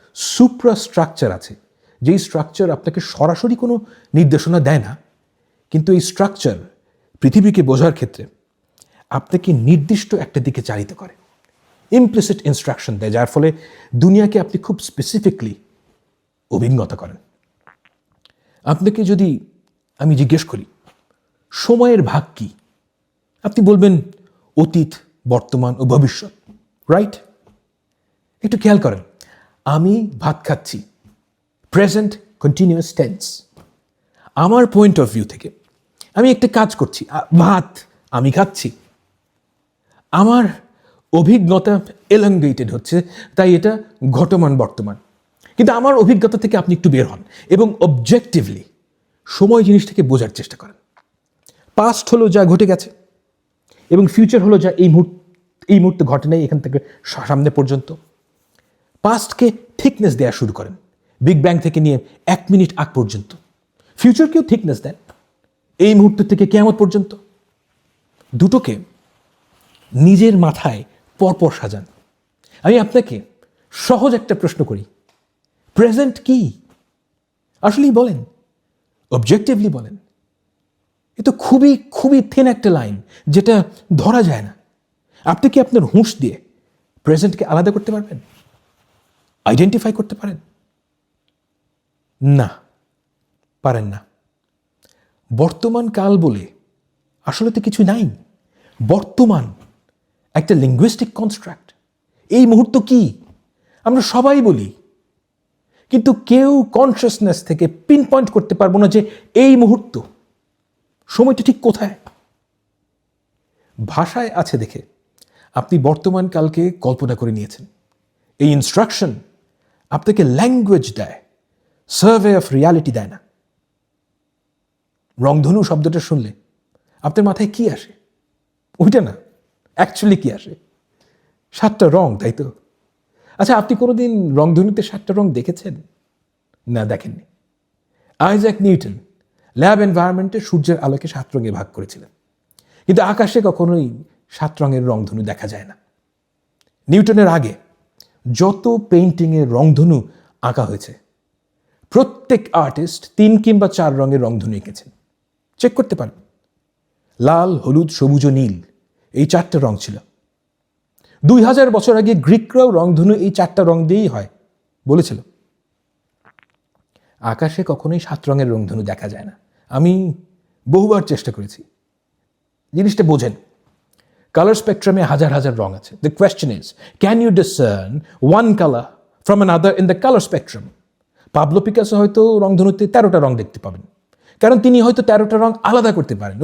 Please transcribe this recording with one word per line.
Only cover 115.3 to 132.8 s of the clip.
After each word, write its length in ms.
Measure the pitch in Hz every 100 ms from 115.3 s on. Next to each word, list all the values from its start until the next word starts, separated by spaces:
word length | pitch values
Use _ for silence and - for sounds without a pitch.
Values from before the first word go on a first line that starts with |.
| _ _
আপনি 220 | 135 - 175
বর্তমান 460 | 135 151 190 185 185
কালকে 340 | 170 156 160 180
কল্পনা 440 | 175 131 127 127
করে 180 | 120 117
নিয়েছেন। 320 | 107 104 - - _ _ _ _ _ _ -
এই 120 | 143
ইনস্ট্রাকশন 600 | 143 123 - 226 - 175 104 _ _ _ _ _ _ -
আপনাকে 320 | - - 214
ল্যাঙ্গুয়েজ 640 | 143 131 233 254 202 185 - 110
দেয়, 200 | 98 - _ _ _ _ _ _ -
survey 440 | - 196 226 208 190
of 60 | - 135
reality 360 | 156 165 151
দেয় 180 | 110 101
না। 40 | - _ _ _ _ _ _ _ _ _ _ _ _ _ _ _ _ _ _ _ -
রংধনু 420 | 135 151 143 202
শব্দটা 380 | 190 156 156 165
শুনলে 300 | - 147 104 - _ _ _ _ _ _
আপনার 220 | 151 185
মাথায় 260 | 202 190 208
কি 100 | 208 226
আসে? 220 | - - _ _ _ _ _ _ _ _ -
ওইটা 220 | 175 240
না, 140 | 127 95 _ _ _ _ _ -
actually 400 | 190 - 208 190
কি 60 | -
আসে? 220 | 202 - - _ _ _ _ _ _ _ _ _
সাতটা 340 | - 214 214 175 170
রং, 120 | 165 104
তাই 160 | 110
তো? 140 | 117 135 - _ _